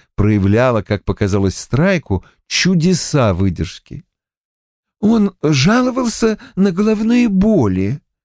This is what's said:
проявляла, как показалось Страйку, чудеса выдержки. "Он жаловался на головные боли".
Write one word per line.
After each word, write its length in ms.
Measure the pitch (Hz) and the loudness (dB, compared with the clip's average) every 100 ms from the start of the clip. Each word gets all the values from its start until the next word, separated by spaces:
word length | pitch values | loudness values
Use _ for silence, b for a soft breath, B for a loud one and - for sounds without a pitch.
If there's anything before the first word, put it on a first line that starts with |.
| b | b
проявляла, 680 | - 104 107 95 107 127 117 | -2 0 2 2 2 2 0
как 220 | 101 104 | -2 -6
показалось 520 | - 98 104 98 98 - | -4 -4 -2 0 -2 -4
Страйку, 680 | - 120 180 185 - 92 b b _ | -4 -2 0 -2 -2 -6 b b _
чудеса 880 | - 175 185 165 180 - 147 117 | -2 0 2 2 0 -2 0 0
выдержки. 720 | 87 98 87 80 - - - - _ _ _ _ _ _ _ _ _ | 0 -2 -2 -8 -10 -18 -20 -20 _ _ _ _ _ _ _ _ _
"Он 340 | 208 226 202 - | 0 2 0 0
жаловался 960 | 151 147 147 233 254 247 240 - 226 214 B - | -2 2 2 2 0 -2 -4 -2 -2 -2 B -2
на 160 | 196 | 0
головные 560 | 175 214 214 220 247 240 | 0 0 0 0 0 2
боли". 720 | 190 208 208 107 92 98 139 - _ | 2 2 2 0 0 -2 -6 -12 _